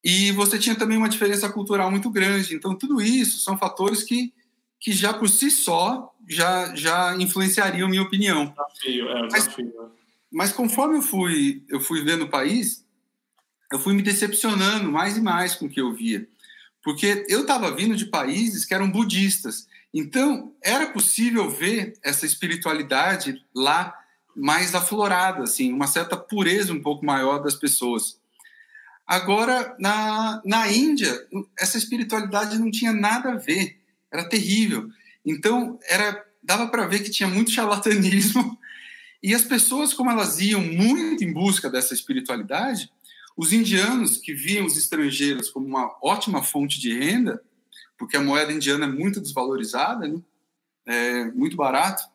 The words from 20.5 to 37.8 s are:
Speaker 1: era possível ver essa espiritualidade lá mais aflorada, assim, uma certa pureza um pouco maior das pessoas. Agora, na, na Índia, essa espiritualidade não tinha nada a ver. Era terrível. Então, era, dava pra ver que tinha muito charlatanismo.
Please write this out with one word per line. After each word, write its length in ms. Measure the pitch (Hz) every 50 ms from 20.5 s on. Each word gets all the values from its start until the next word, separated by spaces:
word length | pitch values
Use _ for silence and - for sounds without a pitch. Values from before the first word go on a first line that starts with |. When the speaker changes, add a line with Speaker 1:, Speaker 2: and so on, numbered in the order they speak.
| - _
Speaker 1:
era 240 | - 180 226 277 311
possível 640 | 311 - 214 - - - - 226 240 233 226 190 156
ver 420 | 131 143 165 185 226 226 190 220 - -
essa 220 | - 139 139 - -
espiritualidade 1200 | 151 - - - 170 170 170 - 165 156 151 147 139 135 135 156 185 190 - - 143 131 - _ _ _
lá 380 | 127 135 139 151 170 180 175 - - - _ _ _ _ _ _
mais 400 | 147 139 143 151 170 180 170 175
aflorada, 680 | 180 175 - 208 214 208 202 185 180 185 190 185 143
assim, 300 | 127 113 - - 131 127
uma 140 | 123 139 143 139
certa 280 | - 170 170 175 190
pureza 560 | 175 - _ 214 202 190 165 185 208 202 185
um 80 | 165 147
pouco 240 | 143 147 147 143 -
maior 360 | 147 139 135 131 135 143 143
das 160 | 143 147 139
pessoas. 600 | - - 139 - - 127 120 120 110 - - - _ _ _ _ _ - - _ - - _ _ - - - - - _
Agora, 680 | - 180 185 175 185 196 208 226 247 254 254 233 - - -
na, 600 | 190 196 208 214 214 214 214 214 220 220 214 220 -
na 260 | 190 214 226 226 208
Índia, 420 | 202 226 269 311 294 247 214 151 123 - - _ - 196 196 _ _ -
essa 180 | 185 185 -
espiritualidade 840 | 233 226 - 247 233 226 214 226 220 208 196 190 202 214 214 214 220
não 120 | 226 226
tinha 220 | 214 - 247 226
nada 400 | 220 208 202 208 220 247 254 262
a 40 | 240
ver. 440 | 214 - - 160 190 185 - - _ _ _ _ _ _ _
Era 160 | - 160 175 170
terrível. 600 | - 220 185 175 202 220 220 196 156 117 - - - _ _ - - _ _
Então, 520 | 151 156 147 160 208 233 247 240 - - - - -
era, 360 | 175 190 208 208 202 202 - _ _ _
dava 260 | - - 185 214 233 226
pra 180 | 233 233 208
ver 140 | 165 185 208
que 100 | 202 214
tinha 180 | 202 - 202 190
muito 220 | 180 196 226 233
charlatanismo. 1080 | - - 226 208 208 202